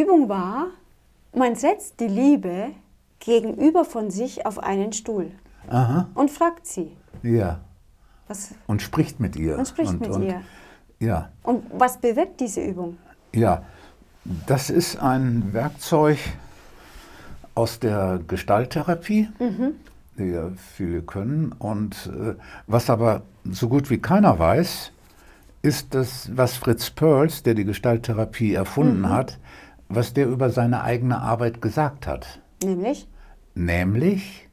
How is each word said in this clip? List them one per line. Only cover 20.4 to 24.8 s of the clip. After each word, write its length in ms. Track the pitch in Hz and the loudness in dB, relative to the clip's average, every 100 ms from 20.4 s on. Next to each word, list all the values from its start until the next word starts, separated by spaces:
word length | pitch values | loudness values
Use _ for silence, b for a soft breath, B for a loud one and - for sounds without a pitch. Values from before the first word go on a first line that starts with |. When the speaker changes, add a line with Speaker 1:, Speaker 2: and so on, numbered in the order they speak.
| 82 92 - - | -6 -10 -16 -8
Speaker 2:
viele 260 | 87 85 | -6 -4
können. 520 | 80 98 110 151 156 - | -6 -6 -4 -2 -4 -6
Und, 540 | 107 104 104 - 92 | -6 -4 -6 -8 -12
äh, 220 | - 107 95 B B - | -6 -6 -8 B B 0
was 220 | 117 - | 0 2
aber 320 | 113 117 107 - - - | 2 2 0 -4 -14 -10
so 200 | 92 120 | -4 0
gut 200 | 139 139 | 0 2
wie 100 | 117 | -2
keiner 380 | - 190 196 87 | 2 6 6 6
weiß, 520 | 82 120 180 - | 4 4 2 -4